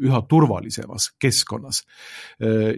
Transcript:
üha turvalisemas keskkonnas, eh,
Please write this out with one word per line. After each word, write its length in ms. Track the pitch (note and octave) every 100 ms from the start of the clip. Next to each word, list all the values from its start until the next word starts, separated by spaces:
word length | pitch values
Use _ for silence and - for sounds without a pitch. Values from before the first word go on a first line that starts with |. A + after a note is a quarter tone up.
üha 220 | C3+ B2+ -
turvalisemas 840 | D#3+ C#3 F#2 - - - - - -
keskkonnas, 640 | C3 - - A2+ C3+ - - - - - - -
eh, 320 | A2+ A2 A2